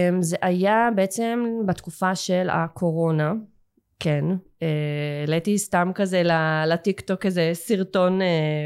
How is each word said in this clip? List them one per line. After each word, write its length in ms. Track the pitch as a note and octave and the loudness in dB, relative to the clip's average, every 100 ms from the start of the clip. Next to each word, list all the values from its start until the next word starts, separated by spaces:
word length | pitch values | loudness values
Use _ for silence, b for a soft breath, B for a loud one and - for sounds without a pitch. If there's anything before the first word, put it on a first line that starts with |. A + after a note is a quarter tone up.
| F3+ F3+ | 2 2
זה 140 | E3 F3 | 0 -2
היה 480 | F#3+ F3+ F#3+ A3 A#3 G3+ | 0 2 2 2 2 2
בעצם 440 | F#3+ A3+ A3+ A#3+ A#3 A3+ G3 | 0 -2 -2 -2 -2 -2 -2
בתקופה 480 | F3+ - - F#3 F#3+ | -2 -6 -4 -2 -2
של 320 | - F3+ F3+ | 0 0 0
הקורונה, 840 | E3 E3 - F3 D#3+ E3 D#3 D3+ A3 G#3+ _ _ _ _ - | 0 -2 -2 -2 0 2 2 0 -2 -8 _ _ _ _ -6
כן. 260 | E3 D3 D3+ F#3 - - | -2 0 0 -2 -6 -6
אה, 60 | E3 D3+ D3+ D3 D3 D3 | -2 -2 -2 -4 -4 -4
העליתי 360 | D3 D#3+ G3+ G#3 | -2 0 0 0
סתם 340 | - F3+ F3+ F#3 | 0 0 0 0
כזה 280 | F#3+ F3+ | 0 2
ל-, 80 | E3+ D#3+ D#3+ D#3 D#3+ | 2 2 2 0 0
לטיקטוק 580 | E3+ G3 F#3+ - F#3 G3 | 0 0 -4 -4 -2 0
איזה 240 | F3+ E3 | 0 0
סרטון, 680 | E3+ - G3 F#3+ G3 F3+ F#3+ | 0 -2 -2 0 2 4 4
אה, 60 | F#3 E3 D#3 D3+ | 2 2 2 0